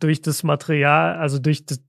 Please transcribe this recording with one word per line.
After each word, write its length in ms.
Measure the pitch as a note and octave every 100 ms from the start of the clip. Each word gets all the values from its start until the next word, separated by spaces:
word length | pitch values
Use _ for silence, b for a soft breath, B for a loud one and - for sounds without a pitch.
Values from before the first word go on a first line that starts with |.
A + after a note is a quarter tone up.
durch 200 | D#3 D#3
das 220 | D#3+ C#3+
Material, 760 | D#3+ D3 - D3+ C#3+ D3+ E3 E3
also 220 | D3+ C#3
durch 260 | C#3 D3
das, 160 | - C3